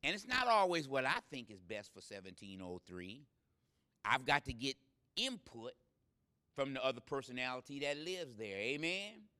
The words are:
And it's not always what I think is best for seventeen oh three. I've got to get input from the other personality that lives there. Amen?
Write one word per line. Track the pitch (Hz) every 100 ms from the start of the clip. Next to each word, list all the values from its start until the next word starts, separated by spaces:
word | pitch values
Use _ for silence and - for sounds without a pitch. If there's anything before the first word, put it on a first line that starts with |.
And | 139 196
it's | 233
not | 254 247
always | 220 190 170 139
what | 135 131
I | 220 -
think | 135 113
is | 101
best | 90 104 101
for | 95
seventeen | - 101 95 92 101 95
oh | 92 90 -
three. | 90 92 120 143 _ _ _ _ _ _ _
I've | 104 131 131
got | 143 143
to |
get | 120 135 135 _ _ _ -
input | 247 233 - 117 113 - _ _ _ _ _ _ _ -
from | 139
the | 135
other | 131 123
personality | - 139 131 127 127 127 127 139
that | 143 147
lives | 160 185 156 113
there. | 110 98
Amen? | 110 147 160 185 202 220 214